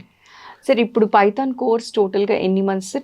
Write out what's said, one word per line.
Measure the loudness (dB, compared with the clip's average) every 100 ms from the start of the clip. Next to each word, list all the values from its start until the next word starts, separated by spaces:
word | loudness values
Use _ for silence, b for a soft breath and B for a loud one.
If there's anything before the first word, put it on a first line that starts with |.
| -16 _ B B B B 0
సార్, | 0 2
ఇప్పుడు | 0 2 4
Python | 2 0 -6 -2
కోర్స్ | -2 -2 -2 -2
టోటల్గా | 0 0 -2 0 0
ఎన్ని | 0 0
మంత్స్? | -4 -6 -10